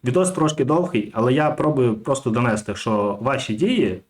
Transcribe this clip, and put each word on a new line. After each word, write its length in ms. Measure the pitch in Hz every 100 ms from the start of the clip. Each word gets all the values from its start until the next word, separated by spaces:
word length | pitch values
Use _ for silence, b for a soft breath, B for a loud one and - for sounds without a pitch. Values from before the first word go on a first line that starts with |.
відос 280 | 127 156 185
трошки 340 | 180 156 151
довгий, 460 | 131 160 180 113 104
але 200 | 113 120
я 180 | 135 151
пробую 440 | - 156 135 123
просто 340 | 107 143 135 123
донести, 460 | 113 120 107 104
що 420 | 98 113 104 101 101
ваші 340 | 120 131 -
дії 460 | 107 202 247 110 92